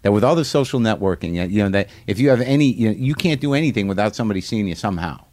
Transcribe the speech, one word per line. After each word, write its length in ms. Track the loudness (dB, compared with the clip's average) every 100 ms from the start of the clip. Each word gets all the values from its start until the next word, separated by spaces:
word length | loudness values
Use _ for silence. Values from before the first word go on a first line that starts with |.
That 100 | 0
with 100 | 4
all 100 | 4
the 100 | 2
social 340 | 2 0 0 0
networking, 720 | 0 0 -2 -2 -4 -4 0
you 120 | 0
know, 80 | 2
that 180 | 0 -2 -8 -8
if 120 | 0
you 100 | 2
have 100 | 2
any, 240 | 2 2 2
you 180 | 2 0
know, 60 |
you 200 | 0 -2
can't 260 | -2 -2 -2
do 140 | -2
anything 340 | 0 0 -2 -2
without 260 | 0 -2
somebody 260 | -2 -4 -4
seeing 260 | -4 -4 -4
you 60 |
somehow. 500 | -4 -4 -4 -6 -10 -18